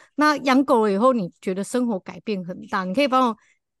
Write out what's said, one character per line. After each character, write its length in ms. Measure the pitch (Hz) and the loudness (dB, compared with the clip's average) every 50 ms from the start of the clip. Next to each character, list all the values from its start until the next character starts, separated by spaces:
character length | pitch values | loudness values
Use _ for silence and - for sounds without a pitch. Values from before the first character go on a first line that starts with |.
| - _ _ | -20 _ _
那 200 | - 294 302 294 269 | 0 0 0 0 0
养 240 | 247 277 254 262 277 | 0 2 2 2 4
狗 180 | 269 285 233 220 | 4 2 2 4
了 100 | 214 196 | 2 2
以 60 | 190 | 2
后， 160 | 226 262 262 | 4 2 2
你 180 | 240 185 170 - _ | 2 -2 -6 -8 _
觉 140 | - 202 185 | -6 -6 -6
得 100 | 190 202 | -6 -6
生 220 | - - 247 254 | -4 -4 -2 -2
活 120 | 233 220 185 | -2 -4 -6
改 200 | - - 180 180 | -6 -10 -18 -12
变 240 | - - 208 185 180 | -6 -6 -6 -6 -6
很 160 | 170 180 196 - | -10 -12 -12 -10
大， 180 | - - 202 185 | -6 -6 -4 -4
你 80 | 185 185 | -2 0
可 100 | 233 285 | 0 0
以 60 | 269 | 2
帮 200 | 247 262 262 240 | 2 2 2 2
我 60 | 214 - _ _ _ _ _ _ _ _ | 0 -4 _ _ _ _ _ _ _ _